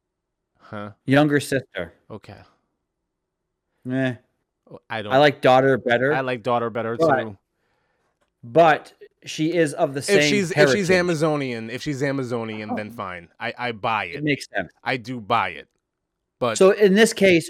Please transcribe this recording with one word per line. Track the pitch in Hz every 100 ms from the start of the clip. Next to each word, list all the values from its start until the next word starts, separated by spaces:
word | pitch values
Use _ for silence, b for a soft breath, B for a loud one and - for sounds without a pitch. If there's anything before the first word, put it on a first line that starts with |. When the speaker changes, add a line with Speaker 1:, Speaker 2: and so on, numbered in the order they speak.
| _ _ _ _ _ _
Speaker 1:
Huh. | - 107 104 - -
Speaker 2:
Younger | 135 151 143
sister. | 139 135 - 95 85 - -
Speaker 1:
Okay. | 110 - 90 90 _ _ _ _ _ _ _ _ _ _ _ _ _ 127
Speaker 2:
Eh. | 131 131 117 _ _ _ _ _
Speaker 1:
But | - -
I | 113
don't | 101
Speaker 2:
I | 131
like | 147 135
daughter | 135 127 135 123
better. | 120 120 131
Speaker 1:
I | 151
like | 131 127
daughter | 123 120 117
better, | 117 113 117
Speaker 2:
But | 160 131
Speaker 1:
too. | 110 98 _ _ _ _ _ _ _ _ _ _
Speaker 2:
but | 120 151 170 143 - _ - _
she | - - 156
is | 170 151
of | 147 156
the | 135
Speaker 1:
If |
Speaker 2:
same | 131 202
Speaker 1:
she's, | 147 208 170
if | 147 147
she's | 131 175
Speaker 2:
heritage. |
Speaker 1:
Amazonian, | 185 175 156 156 147 131 117 113
if | 123
she's | 151 131
Amazonian, | 139 135 123 120 113 107 107 117
then | 107
Speaker 2:
Oh. | 117
Speaker 1:
fine. | 98 87 85 _
I, | 117 117
I | 123
buy | 107 120 107 90
it. | 143
Speaker 2:
It |
makes | 151 135 -
sense. | 104 87 _
Speaker 1:
I | 120 135
do | 110 123
buy | 101 113 95
it. | 76 - _ _ _ _ _ _ _
But | 120 110
Speaker 2:
So | 190
in | 208 208
this | 196 220
case, | - 196 165